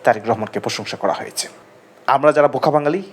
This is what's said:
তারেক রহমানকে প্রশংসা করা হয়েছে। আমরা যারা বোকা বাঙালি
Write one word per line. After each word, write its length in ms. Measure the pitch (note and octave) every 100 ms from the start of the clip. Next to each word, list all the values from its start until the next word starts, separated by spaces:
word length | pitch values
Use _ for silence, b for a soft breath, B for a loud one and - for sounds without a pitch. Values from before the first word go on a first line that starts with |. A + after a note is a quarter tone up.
তারেক 200 | - A2 G#2
রহমানকে 320 | A2 - G2+
প্রশংসা 380 | A#2 - G#2 -
করা 160 | G2
হয়েছে। 340 | - - - - - - - _ - -
আমরা 240 | C3+ D3
যারা 160 | D3 C#3+
বোকা 240 | C3 E3
বাঙালি 320 | D3 D3 F3 F#3+